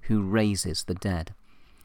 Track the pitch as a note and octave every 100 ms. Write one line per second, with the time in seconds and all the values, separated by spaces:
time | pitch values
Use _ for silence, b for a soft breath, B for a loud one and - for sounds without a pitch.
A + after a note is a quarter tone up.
0 | - G#2+ F#2+ A2 G#2+ F#2+ F2+ E2 - F2+
1 | G2+ F2 D#2+ - b b b b